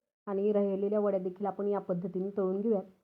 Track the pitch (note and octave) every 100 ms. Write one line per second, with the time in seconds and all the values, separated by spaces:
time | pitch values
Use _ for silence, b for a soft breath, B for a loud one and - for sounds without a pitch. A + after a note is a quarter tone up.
0 | _ _ - G3 G3+ G#3 G3+ G3 G3+ G#3+
1 | G#3 G3 F#3 F3+ G3+ F#3+ G3+ G3+ F#3+ F3+
2 | F#3 F#3 F#3+ G3+ F#3+ G3 A3 G3+ F#3 -